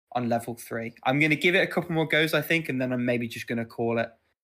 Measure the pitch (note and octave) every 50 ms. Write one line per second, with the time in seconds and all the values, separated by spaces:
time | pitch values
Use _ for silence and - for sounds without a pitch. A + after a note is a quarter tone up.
0 | _ _ - C3 A#2+ A2+ A#2+ A#2 - B2 A2+ - - - A#2+ A2+ A2+ A2+ - _
1 | - B2 C3+ D3 D#3 D#3 D3+ D3+ - F3+ F3 F#3+ E3+ - - F3+ E3+ - E3 D#3+
2 | D#3 D3+ D#3 D3+ D#3+ D#3 E3+ D3+ D3 - E3 E3 D#3 - C3 B2+ C3 B2+ B2+ B2
3 | A#2+ B2 B2 A#2+ A#2+ A2+ - B2 - - A#2+ A#2 A2+ A2+ - - A#2 A#2 A#2 A#2
4 | A2+ - - _ _ _ _ _